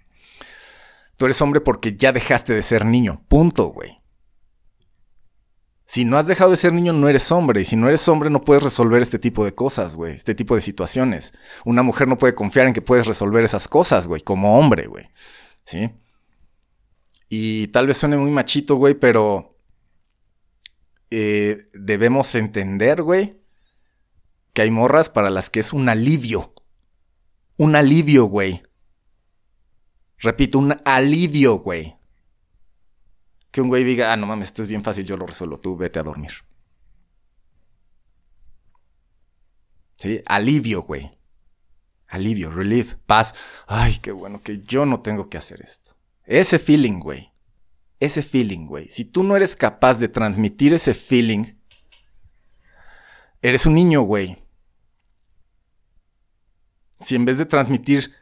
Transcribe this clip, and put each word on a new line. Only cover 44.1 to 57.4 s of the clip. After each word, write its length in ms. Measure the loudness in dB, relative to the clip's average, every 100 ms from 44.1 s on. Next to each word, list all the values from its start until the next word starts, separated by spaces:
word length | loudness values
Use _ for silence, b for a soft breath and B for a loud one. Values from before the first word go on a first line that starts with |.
bueno 300 | -14 -14 -16
que 220 | -14 -14
yo 220 | -6 -2 -2
no 160 | -2
tengo 280 | -4 -8 -8
que 80 | -14
hacer 240 | -16 -20
esto". 300 | -20 -20 _ _ _ _ 0
Ese 340 | 2 4 2
feeling, 400 | 2 2 2 -4
güey. 320 | -10 -12 -16 _ _ _ _ _ _ -6
Ese 240 | -4 -4
feeling, 420 | -4 -2 -2 -6 -12
güey. 240 | -16 -14
Si 160 | -14 -6
tú 180 | -4
no 120 | 0 0
eres 200 | 0 0
capaz 440 | -4 2 2 2
de 80 | -2
transmitir 640 | -4 -4 -2 -2 2 2
ese 200 | 2 0
feeling, 600 | -2 0 0 2 -2 -6 -12 _ _ _ -20 _ _ -20 _ _ _ b b b b b b b b
eres 240 | 0 2 4
un 100 | 4
niño, 260 | 4 4
güey. 420 | 2 -2 -4 -10 -20 _ _ _ _ _ _ _ _ _ _ _ _ _ _ _ _ _ _ _ _ _ _ _ _ -10
Si 160 | -4 0
en 100 | 0
vez 120 |
de 80 | 0